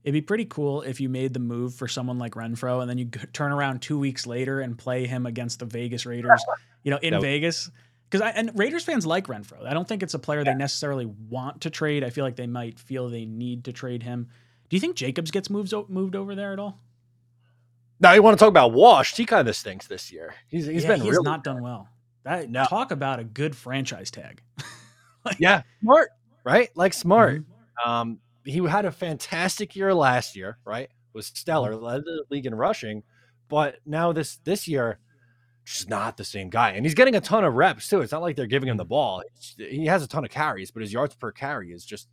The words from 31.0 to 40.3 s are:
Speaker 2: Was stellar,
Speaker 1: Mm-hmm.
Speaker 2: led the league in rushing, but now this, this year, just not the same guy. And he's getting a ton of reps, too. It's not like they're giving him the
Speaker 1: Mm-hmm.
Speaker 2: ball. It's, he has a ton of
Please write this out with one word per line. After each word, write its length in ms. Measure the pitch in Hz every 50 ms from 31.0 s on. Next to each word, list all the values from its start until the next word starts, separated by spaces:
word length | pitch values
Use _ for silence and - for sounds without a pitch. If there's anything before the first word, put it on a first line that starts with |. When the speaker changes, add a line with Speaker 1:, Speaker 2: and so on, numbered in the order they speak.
| _ _ _
Speaker 2:
Was 120 | 113 104 - _
stellar, 380 | - - 170 160 156 120 107
Speaker 1:
Mm-hmm. 120 | 110 113 117
Speaker 2:
led 200 | 117 120 139 147
the 200 | 165 165 156 143 _
league 160 | 139 143 127
in 80 | 127 113
rushing, 480 | 110 123 185 220 - - 110 107 107 - _ _ _ _ _ _ _ _ _
but 300 | 143 151 151 143 - - _
now 280 | 151 151 160 170 170
this, 240 | 165 160 151 - - - _
this 240 | 160 190 208 - 165
year, 320 | 156 135 120 117 104 _ _ _ _ _ _ _ _ _ _ _ _ _ _
just 260 | - - - 95 92
not 260 | 110 101 104 117 -
the 60 | -
same 260 | 95 - - 98 95 90
guy. 220 | 95 113 120 107
And 160 | 92 101 123
he's 80 | 160 156
getting 220 | - 254 269 233
a 40 | 196
ton 220 | - - 196 226
of 120 | 196 156 117
reps, 340 | 127 160 190 151 - - -
too. 140 | - -
It's 100 | 131 -
not 100 | 147 160
like 140 | 170 175 143
they're 100 | 135 127
giving 220 | 107 123 139 131 127
him 80 | 117
the 80 | 101 87
Speaker 1:
Mm-hmm. 40 | 85
Speaker 2:
ball. 340 | 117 147 139 110 92 90 87 - _
It's, 220 | _ - - - -
he 280 | 110 76 123 143 160
has 180 | 156 185 185 143
a 20 |
ton 180 | - - 160 123
of 60 | 107